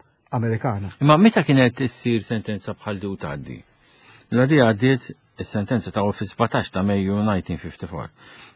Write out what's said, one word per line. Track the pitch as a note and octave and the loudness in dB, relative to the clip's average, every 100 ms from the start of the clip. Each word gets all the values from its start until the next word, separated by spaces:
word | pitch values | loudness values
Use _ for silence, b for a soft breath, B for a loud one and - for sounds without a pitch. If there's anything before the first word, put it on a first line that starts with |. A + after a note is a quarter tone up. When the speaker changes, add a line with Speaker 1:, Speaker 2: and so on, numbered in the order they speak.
| _ _ _ | _ _ _
Speaker 1:
Amerikana. | B2 A2+ A2+ C3 G2+ G2 - | -4 -2 -2 -2 -4 -6 0
Speaker 2:
Imma | C#3+ D#3 | 4 6
meta | A3 A3 | 6 4
kienet | D#3 C3+ B2 B2+ | 2 4 4 2
issir | B2+ - B2 A#2 | -6 -4 -2 -2
sentenza | - A2+ A2 G2+ - G2 | -2 -6 -6 -8 -8 -10
bħal | G#2+ G2 | -8 -8
di | G2 | -8
u | F#2+ | -8
tgħaddi? | E2 C#2+ C2 B1 - _ b b b b b | -8 -10 -12 -16 -20 _ b b b b b
La | A#2 C3 | 2 4
di | D#3 | 4
għaddiet | A2+ G#2 C3 C3 - - _ - | 4 4 2 2 -2 -20 _ -14
is-sentenza | G#2+ G#2+ G2 A#2+ F#2+ | -8 -6 -2 -2 -4
ta' | G#2 G2+ | -2 -2
fi | - G#2 | -4 -6
sbatax | - A#2 B2+ - | -4 -2 -2 -2
ta' | F#2+ | -2
Mejju | G2+ G2+ F#2+ G2+ | 0 0 0 0
nineteen | G#2+ F#2 - E2 | 0 -2 -4 -8
fifty-four. | E2 - F2+ D#2+ - _ B B B | -10 -12 -12 -10 -12 _ B B B